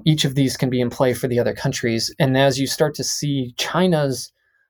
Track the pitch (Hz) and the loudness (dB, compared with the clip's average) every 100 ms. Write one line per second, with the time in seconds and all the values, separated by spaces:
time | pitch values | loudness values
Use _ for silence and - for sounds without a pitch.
0 | 160 151 143 135 131 - 127 123 120 - | 2 2 2 2 0 0 -2 0 -2 0
1 | 131 120 131 120 110 98 139 131 120 113 | 0 0 0 0 0 -2 -4 -2 -2 -2
2 | - - 139 131 139 131 131 - 151 151 | -4 -2 2 4 2 2 -2 0 -2 -2
3 | 127 - 147 139 123 - - 160 185 156 | -6 -4 -2 -2 -4 -6 -2 2 2 2
4 | 139 131 - _ _ _ | 0 -4 -8 _ _ _